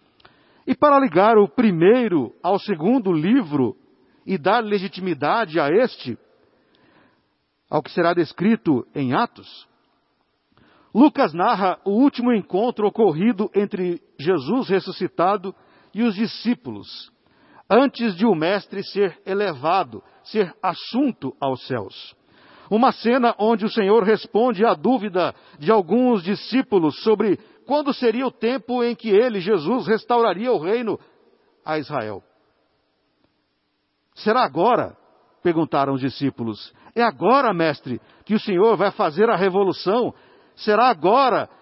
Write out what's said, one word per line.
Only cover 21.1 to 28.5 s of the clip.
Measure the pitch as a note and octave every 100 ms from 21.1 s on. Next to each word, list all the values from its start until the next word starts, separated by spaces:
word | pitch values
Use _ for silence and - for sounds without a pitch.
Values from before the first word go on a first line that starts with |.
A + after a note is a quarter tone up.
| - C3 -
aos | C#3 C3 -
céus. | B2 F#2+ - - - _ _ - - -
Uma | G#3 B3
cena | - A3 B3+ A#3+ -
onde | G#3+ A3+
o | G3+
Senhor | - F#3+ A3+
responde | G3 G#3 - G3+ B3 F#3
à | A3+
dúvida | F3 E3 B3+ G3+ F3+ D#3 - _ -
de | D3
alguns | A3 E3 A#3 B3+ A3
discípulos | E3 G3 - B3+ B3+ G3 D#3 -
sobre | A3 G#3 A3 F3 - _ -
quando | D4 C#4+
seria | - A#3+ A3+ C4
o |
tempo | - A3+